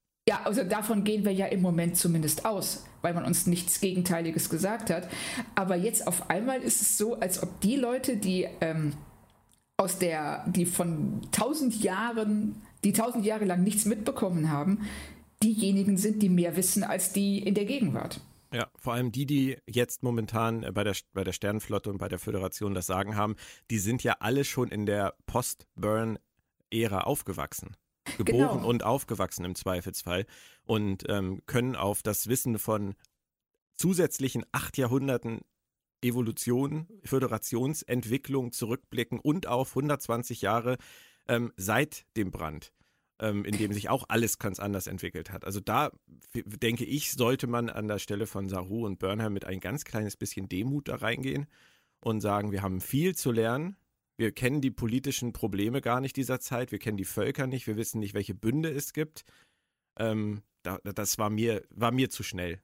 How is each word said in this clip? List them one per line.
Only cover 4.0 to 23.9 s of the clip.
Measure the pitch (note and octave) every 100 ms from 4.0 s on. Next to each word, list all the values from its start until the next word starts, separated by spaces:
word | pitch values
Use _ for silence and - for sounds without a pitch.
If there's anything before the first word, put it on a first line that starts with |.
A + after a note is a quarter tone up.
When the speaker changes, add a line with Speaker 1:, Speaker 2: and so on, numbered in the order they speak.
| F3+ E3+ E3 E3 -
Speaker 1:
gesagt | D#3+ F#3 A3 A3
hat. | E3+ F3+ - - - -
Aber | - F#3+ F3+
jetzt | F#3 - -
auf | F3 -
einmal | E3 A#3+ C4
ist | A#3 -
es | G#3+ -
so, | G#3 A3+
als | F#3 F3+
ob | F3+ -
die | G3 C#4
Leute, | A#3+ B3+ B3+ A3+
die, | G3+ F#3 F3 -
ähm, | E3 D#3+ D3+ C#3+ - - - _ _ _ _ -
aus | G3 F3+
der, | F3 D#3+ D3+ D3 -
die | F3+ F3
von | - F3 D#3+ C#3+ - -
tausend | - A3 D#4 C4 G#3+
Jahren, | G3+ F#3+ A#3 A#3 G#3+ G#3+ G#3 - - -
die | G3+
tausend | G3+ A3+ A#3+
Jahre | G#3 G#3+ G#3
lang | F3+
nichts | F#3+ G#3 G#3
mitbekommen | B3 - C4+ G3 F3 D#3
haben, | C#3+ D#3 G#3 G#3 - - - - _
diejenigen | G#3+ G#3+ F#3+ G3 G3+ F#3+
sind, | G#3 G#3+
die | G3+
mehr | F3+ E3+
wissen | E3 F#3 -
als | F#3+ F#3+ -
die | - G3+ G3+
in | G3+
der | G#3
Gegenwart. | G#3 C#4 G3+ A#2+ - - - - _
Speaker 2:
Ja, | A#2+ - -
vor | -
allem | A#2+ B2
die, | A#2+ C#3
die | C#3+ C3+ C3 -
jetzt | A2+ A#2+ -
momentan, | B2+ A#2 G#2+ A2+ A2+ A2+
äh, | -
bei | G2
der, | G#2 F#2+ -
bei | F#2
der | F#2
Sternenflotte | F#2 G2+ G#2 - G2+ -
und | G2
bei | G2
der | F#2
Föderation | - F#2+ F#2 - G#2
das | F#2+ F2
Sagen | F#2+ G2 G#2+
haben, | G#2+ G#2 - - -
die | A2
sind | G2